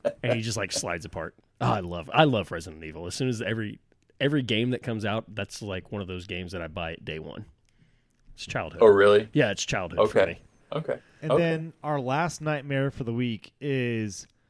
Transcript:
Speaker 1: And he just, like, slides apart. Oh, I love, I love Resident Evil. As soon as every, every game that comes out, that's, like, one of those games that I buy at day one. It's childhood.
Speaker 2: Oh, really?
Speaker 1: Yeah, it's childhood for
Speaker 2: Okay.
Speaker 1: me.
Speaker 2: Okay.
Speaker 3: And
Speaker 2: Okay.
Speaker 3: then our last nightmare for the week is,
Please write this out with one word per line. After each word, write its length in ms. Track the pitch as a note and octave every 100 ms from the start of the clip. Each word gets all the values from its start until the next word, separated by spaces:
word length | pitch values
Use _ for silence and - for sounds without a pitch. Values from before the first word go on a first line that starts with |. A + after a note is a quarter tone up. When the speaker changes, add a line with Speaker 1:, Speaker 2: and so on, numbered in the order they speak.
| - -
Speaker 1:
And 100 | A#2+
he 80 | A#2+
just, 160 | A2+ A2
like, 140 | G2
slides 340 | - G2+ F2 E2+
apart. 300 | F#2 D#2+ - _ _
Oh, 60 | B2
I 80 | A2
love, 280 | F2 F2 -
I 120 | C3
love 280 | D#3 A#2 F2+
Resident 320 | E2+ E2 D#2
Evil. 220 | D#2 D#2 F2
As 80 |
soon 160 | - C3
as 100 | A2+
every, 400 | G#2 A2+ G#2+ - _ _ _ _
every 220 | C3+ D3
game 300 | A#2+ A2 A#2+
that 100 | B2+
comes 240 | - A2 G#2
out, 200 | G#2+ - G#2
that's, 260 | G2+ -
like, 300 | G#2 F#2 -
one 100 | G#2
of 60 | F#2
those 180 | F2+ F2+
games 280 | F2+ F2
that 80 | F#2
I 40 | D#2+
buy 260 | F2 E2
at 120 | E2 -
day 140 | D#2
one. 260 | D#2 - G#2 _ _ _ _ _ _ _ -
It's 140 | - -
childhood. 340 | - E2 D#2+
Speaker 2:
Oh, 60 | A2+
really? 420 | G2 G2+ G#2 A2
Speaker 1:
Yeah, 200 | D3 A#2
it's 120 | G2
childhood 460 | - G#2+ F2 F#2 G#2+
for 100 | A2
Speaker 2:
Okay. 100 | F#2+
Speaker 1:
me. 100 | E2 - _ _
Speaker 2:
Okay. 240 | D3+ D#3 B2 _ _
Speaker 3:
And 100 | D#3+
Speaker 2:
Okay. 100 | D3
Speaker 3:
then 300 | E3 D#3+ D#3+ -
our 160 | D3 D3
last 400 | B2+ C#3 E3+ -
nightmare 480 | D3+ D3 C#3+ C3+ C#3
for 140 | -
the 100 | A#2
week 400 | A#2 B2 A2 - _
is, 640 | C#3+ C3+ B2 A2+ G#2+ F#2+ - _